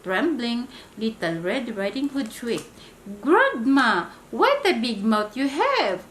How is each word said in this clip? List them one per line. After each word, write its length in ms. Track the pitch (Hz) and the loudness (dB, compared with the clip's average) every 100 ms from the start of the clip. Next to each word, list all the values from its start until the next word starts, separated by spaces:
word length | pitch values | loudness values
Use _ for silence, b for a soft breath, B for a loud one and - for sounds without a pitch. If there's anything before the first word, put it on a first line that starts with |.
Trembling, 640 | - 190 294 285 240 233 254 B B - | -2 0 0 0 -2 -4 -6 B B -4
Little 440 | 220 220 175 165 | -4 -2 -4 -2
Red 340 | 175 240 233 | -2 -4 -4
Riding 340 | 202 196 226 277 | -4 -4 -2 -4
Hood 220 | 277 233 | -2 -6
shrieked, 380 | - 240 180 - - B B - 202 | -6 -4 -4 -6 -20 B B -16 -8
Grandma, 840 | 262 381 539 381 226 277 247 196 175 B B | 2 4 4 2 2 4 4 2 -2 B B
what 340 | 226 440 571 | 2 2 4
a 80 | 440 | 2
big 300 | 240 233 214 | 2 0 0
mouth 320 | 208 214 208 247 | 2 2 0 -2
you 100 | 277 | -2
have! 580 | 277 494 539 262 180 - | 2 0 2 0 -2 -6